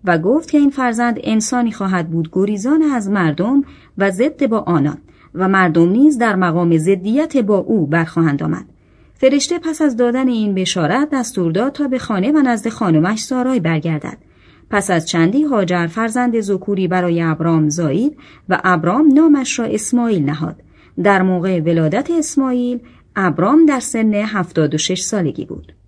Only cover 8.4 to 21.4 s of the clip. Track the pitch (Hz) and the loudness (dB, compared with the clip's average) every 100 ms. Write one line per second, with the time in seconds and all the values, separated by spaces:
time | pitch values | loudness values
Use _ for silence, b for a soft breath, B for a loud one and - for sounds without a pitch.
8.4 | 151 175 - b b b b b 262 285 | -2 -6 -8 b b b b b 2 2
9.4 | - 339 320 311 302 233 240 247 262 233 | -2 -4 -6 -2 -2 2 0 0 0 0
10.4 | 214 190 185 190 156 226 302 277 240 - | -2 -2 -2 -2 0 0 0 -2 -4 -2
11.4 | 170 170 254 277 285 254 - 208 202 302 | -2 0 -2 -2 -4 -4 -4 -2 0 2
12.4 | 269 226 226 220 202 160 170 214 - 254 | 2 0 -4 -4 2 2 2 -2 -4 -2
13.4 | 254 254 165 160 165 156 - - b b | 0 0 0 -2 -2 -4 -6 -14 b b
14.4 | b b b 208 202 175 160 170 165 247 | b b b -4 0 -2 0 0 2 2
15.4 | 302 240 180 180 170 190 226 233 247 226 | 0 0 0 -2 -2 -4 -4 -2 0 0
16.4 | 196 190 190 196 185 185 180 170 165 160 | -2 -4 -2 -2 0 0 0 0 0 0
17.4 | 170 165 151 151 160 147 269 302 B B | 0 2 2 0 0 0 -2 -4 B B
18.4 | - 185 185 180 165 220 311 269 320 285 | -4 -2 0 0 0 2 4 6 6 4
19.4 | 254 - 226 214 - 240 233 196 139 151 | 0 -4 -4 -4 -2 -2 0 0 0 -2
20.4 | 165 - - b b - 175 190 185 180 | -6 -10 -20 b b -2 2 2 2 0